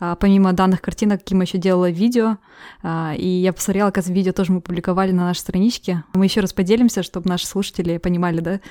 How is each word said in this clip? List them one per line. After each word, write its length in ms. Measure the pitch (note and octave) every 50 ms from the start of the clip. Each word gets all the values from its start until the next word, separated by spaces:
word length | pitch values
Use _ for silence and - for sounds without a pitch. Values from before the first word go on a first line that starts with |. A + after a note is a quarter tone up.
А, 160 | F3+ F3 F3
помимо 360 | - - G3 G3 G3 F#3+ F#3 F3+
данных 300 | F3 F#3+ F#3 F#3 F3 -
картинок, 400 | - E3+ - A3 G#3 G3+ F#3 -
Кима 220 | - G3 F#3+ F#3
еще 140 | - - F#3
делала 320 | E3+ F#3+ F#3 F3+ F3+ F3
видео. 480 | E3 E3+ G#3 A#3+ B3 A#3+ A3 A3+ G#3+ - _ _ - - - - - - -
А, 320 | E3+ E3 E3 D#3+ D#3 D3+
и 100 | - -
я 260 | F#3 F#3 F3+ F3+ F#3+ F3
посмотрела, 400 | - - - F#3+ G3 G#3 G3 F#3+
как 140 | G3 E3+ F#3
видео 240 | F3+ G3 F#3 F#3 F#3
тоже 200 | - F#3+ E3+ F#3
мы 80 | F3+
публиковали 520 | - - F3 F3 E3+ - F3+ F#3+ F#3+ F#3+ F#3
на 140 | F3+ F3+
нашей 140 | F3 F3 -
страничке. 600 | - - F#3 F#3 G3 A#3+ - - - - F3+ E3+ - _ -
Мы 120 | F#3 F#3+
еще 160 | F#3 - G#3+
раз 120 | G3 F3+ -
поделимся, 520 | - F#3 F3+ A3 A#3 B3 A#3 - G3 F3
чтобы 240 | - - F3+ F3 F#3
наши 180 | F3+ F3 -
слушатели 520 | - - F#3+ G3+ - - - E3+ E3+ E3+ E3
понимали, 420 | - F#3 F3 F3 F3+ F3 E3 E3
да, 200 | E3 E3 F#3+ G3 - -